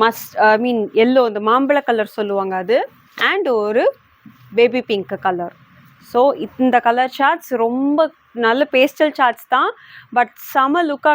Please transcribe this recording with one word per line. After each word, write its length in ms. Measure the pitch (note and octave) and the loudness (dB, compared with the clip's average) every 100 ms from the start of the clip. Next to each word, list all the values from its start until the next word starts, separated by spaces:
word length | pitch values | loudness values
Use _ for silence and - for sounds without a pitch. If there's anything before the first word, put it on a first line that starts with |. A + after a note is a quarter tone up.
மஸ்ட், 340 | A3 A3+ - - | -2 -2 -8 0
I 200 | G#3+ G#3+ | 2 2
mean, 280 | B3 A#3+ G#3 | 0 -2 -2
எல்லோ, 340 | G#3+ A3+ C4 A#3+ | 0 2 2 0
இந்த 140 | G#3 | 0
மாம்பழ 420 | G#3+ A#3+ C4+ C#4+ | 0 0 2 0
கலர் 340 | C#4 A#3 G#3 - | 0 -2 -4 -6
சொல்லுவாங்க 380 | G#3 G3 F#3+ F#3 | -4 -4 -4 -4
அது, 320 | F#3 B3 A#4 _ _ - A#3+ | -2 -2 -2 _ _ -4 -2
and 160 | F#4 E4+ | -2 -2
ஒரு 480 | A#3 G#3 A3 G4+ C#5 _ _ - _ - | -2 0 0 0 -2 _ _ -20 _ -6
பேபி 280 | G3 A#3+ B3 | 0 2 0
பிங்க் 360 | B3 G#3 F3+ G3 | -4 -4 -6 -4
கலர். 320 | G3 F3+ F3 - _ _ - _ - | -4 -4 -6 -12 _ _ -20 _ -6
So, 80 | A#3+ C#4 - G#3+ - | 0 2 0 -6 -2
இந்த 220 | B3+ A#3+ | 0 2
கலர் 320 | A#3+ A#3+ B3+ - | 2 0 -2 0
சார்ட்ஸ் 360 | C#4 E4+ - | 0 0 -4
ரொம்ப 560 | B3 A3+ B3 C#4 D4 D#4 - _ | -4 -2 -2 -2 0 -2 -4 _
நல்ல 360 | A#3 A3+ A#3+ D4 | -4 0 0 0
பேஸ்டல் 400 | C4 C#4 - D#4 | 2 2 2 -2
சார்ட்ஸ் 360 | D4 B3+ A#3 - | 2 0 -2 -2
தான், 220 | B3+ E4+ - - - - | -2 -2 -4 -14 -20 -6
but 160 | A#3 A#3+ | -2 -2
செம 480 | - - C#4+ C4+ E4 | -4 -6 -2 0 0
லுக்கா 280 | E4+ C#4+ D#4 | -2 0 0